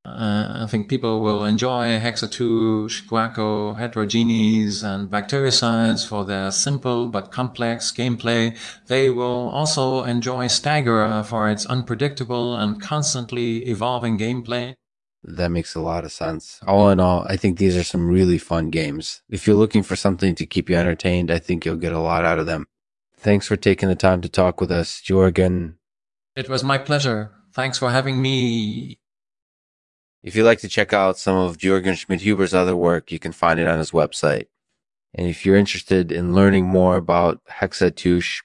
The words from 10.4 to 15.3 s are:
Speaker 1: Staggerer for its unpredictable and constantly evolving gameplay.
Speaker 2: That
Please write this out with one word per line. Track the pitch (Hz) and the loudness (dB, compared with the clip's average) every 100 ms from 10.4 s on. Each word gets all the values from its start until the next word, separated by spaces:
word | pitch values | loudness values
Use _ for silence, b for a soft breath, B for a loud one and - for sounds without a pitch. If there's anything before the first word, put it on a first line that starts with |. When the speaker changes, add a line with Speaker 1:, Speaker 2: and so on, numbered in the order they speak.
| 123 | -2
Speaker 1:
Staggerer | - 143 151 123 113 107 107 | -2 0 0 2 2 2 -2
for | 107 113 107 | -4 -2 0
its | 104 | -2
unpredictable | - 127 120 110 143 143 117 123 123 | -2 -4 -4 -2 -4 -4 -6 -2 -2
and | 117 104 104 | -2 -2 -4
constantly | - 151 143 131 117 120 117 117 127 | -4 -2 -2 -4 -6 -4 -2 -2 -4
evolving | 104 117 123 117 107 | -2 -2 -2 -2 -2
gameplay. | 110 127 113 123 123 131 _ _ _ _ | -2 -4 -6 -6 -8 -12 _ _ _ _
Speaker 2:
That | - | -16